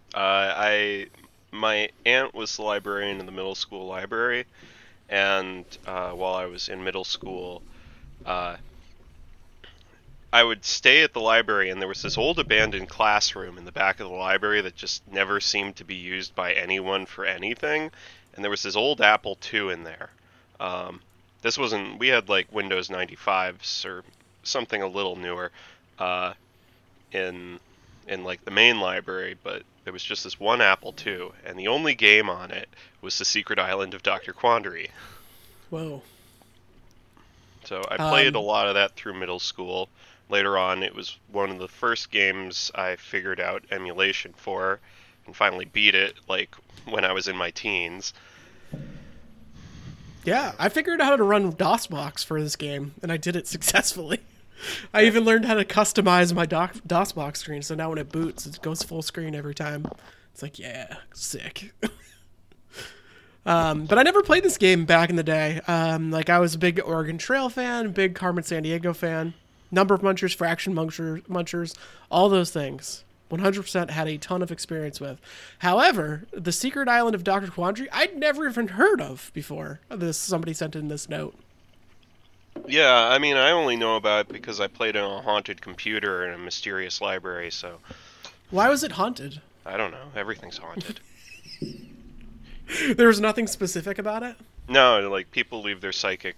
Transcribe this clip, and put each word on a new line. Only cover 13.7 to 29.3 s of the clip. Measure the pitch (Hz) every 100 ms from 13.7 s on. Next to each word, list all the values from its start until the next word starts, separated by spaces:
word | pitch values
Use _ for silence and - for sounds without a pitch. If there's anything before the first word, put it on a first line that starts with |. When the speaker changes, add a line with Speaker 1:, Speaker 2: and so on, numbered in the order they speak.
Speaker 1:
back | 95 95 95
of | 95
the |
library | 90 92 95 104 104
that | 92 -
just | 92 - -
never | 95 98 101
seemed | - 104 98 -
to |
be | 90 95
used | 90 92 92 -
by | -
anyone | 92 90 95 95 98
for | 95 -
anything, | 92 92 98 120 151 151 156 - - - _
and | -
there | -
was | 101
this | 98 98
old | 127 147
Apple | 104 107 107 98
two | - 110 98
in | 87
there. | 82 80 - _ _ _ _ -
Um, | 92 90 90 90 _ _ _ _
this | 113 127
wasn't, | 123 104 98 104
we | 127
had, | 123 101
like, | 98 92
Windows | 107 98 92 90
ninety-fives | 92 90 87 - 92 92 90 - -
or | 95 92 - _ _ _
something | - 135 117 110
a | 95
little | 95 95 90
newer, | 87 87 90 - - - _ -
uh, | 92 90 90 - _ _ _ _ _ _ _
in, | 95 92 90 87 87 _ _ - - -
in, | 95
like, | 92 90
the | -
main | 98 117 113
library, | 92 90 90 92 92